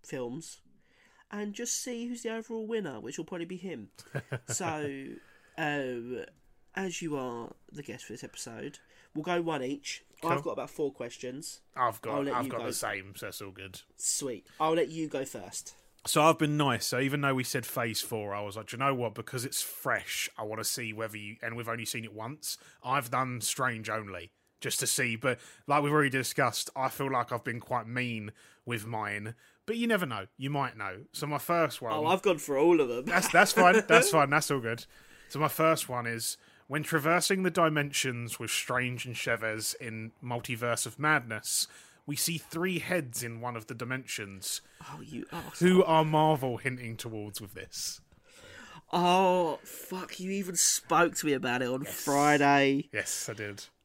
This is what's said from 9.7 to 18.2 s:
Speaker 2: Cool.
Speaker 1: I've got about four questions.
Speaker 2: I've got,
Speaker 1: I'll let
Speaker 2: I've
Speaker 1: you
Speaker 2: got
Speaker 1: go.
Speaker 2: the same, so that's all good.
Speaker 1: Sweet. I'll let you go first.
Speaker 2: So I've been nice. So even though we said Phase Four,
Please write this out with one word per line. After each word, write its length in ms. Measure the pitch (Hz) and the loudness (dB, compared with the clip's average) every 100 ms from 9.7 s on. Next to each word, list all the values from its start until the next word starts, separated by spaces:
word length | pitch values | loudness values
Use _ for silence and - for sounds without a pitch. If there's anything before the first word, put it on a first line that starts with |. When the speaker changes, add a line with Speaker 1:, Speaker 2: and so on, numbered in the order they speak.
| 143 - - _ _ | -6 -8 -12 _ _
Speaker 2:
Cool. 80 | 165 | -2
Speaker 1:
I've 100 | 143 | 0
got 100 | 151 | -2
about 180 | 110 127 | -6 -8
four 220 | - 143 | -4 -4
questions. 680 | - 120 - 127 127 - - _ - | -4 -12 -8 -10 -10 -12 -16 _ 0
Speaker 2:
I've 240 | 123 104 | 0 0
got, 140 | 117 | -4
Speaker 1:
I'll 80 | 143 | -2
let 120 | 139 | 0
Speaker 2:
I've 100 | 123 | 0
Speaker 1:
you 60 | 131 | -2
Speaker 2:
got 100 | 120 | -4
Speaker 1:
go. 60 | 120 | -4
Speaker 2:
the 60 | |
same, 420 | 120 110 101 95 98 | -4 -4 -4 -8 -12
so 100 | 101 | -10
that's 160 | - | -10
all 80 | 101 | -12
good. 300 | 95 95 90 - - | -12 -14 -16 -20 -6
Speaker 1:
Sweet. 500 | - - 139 120 _ - | -2 -2 -4 -8 _ 0
I'll 140 | 156 | 2
let 140 | 165 151 | 4 2
you 200 | 160 156 | -2 -4
go 160 | 139 | -4
first. 500 | 135 117 90 - - - _ _ - | -6 -10 -10 -12 -12 -20 _ _ 0
Speaker 2:
So 160 | 160 | 6
I've 160 | 156 156 | 6 6
been 200 | 151 147 | 2 4
nice. 260 | 139 117 | 4 4
So 160 | - 123 | 0 0
even 220 | 135 147 | 0 2
though 120 | 143 | 2
we 100 | 131 | 2
said 200 | 123 131 | 0 -4
Phase 380 | 113 - 117 107 | -4 -2 -2 -2
Four, 320 | - 113 | -4 -4